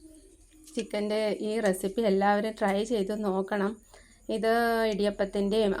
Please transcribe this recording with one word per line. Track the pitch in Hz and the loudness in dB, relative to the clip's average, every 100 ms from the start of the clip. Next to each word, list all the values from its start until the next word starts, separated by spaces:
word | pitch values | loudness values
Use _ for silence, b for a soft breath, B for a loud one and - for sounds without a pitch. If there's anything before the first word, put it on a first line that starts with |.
| 311 311 - - - - - | -20 -20 -20 -20 -20 -20 -12
ചിക്കൻ്റെ | - 214 208 208 214 214 190 | -10 -6 -4 -2 -2 -2 -2
ഈ | 214 220 | -4 0
റെസിപ്പി | 214 185 196 190 | 0 0 -2 0
എല്ലാവരും | 226 190 202 208 220 220 | 2 4 4 2 0 -2
ട്രൈ | 202 196 | 0 0
ചെയ്ത് | 220 226 196 214 | 0 -2 -2 -2
നോക്കണം. | 208 190 190 208 196 226 b b b b - | -2 -2 -2 -2 -2 -4 b b b b -6
ഇത് | 214 220 226 233 226 226 | -2 2 2 2 2 0
ഇടിയപ്പത്തിൻ്റെയും | 196 208 202 196 202 202 214 214 185 | 2 0 0 -2 0 0 2 2 0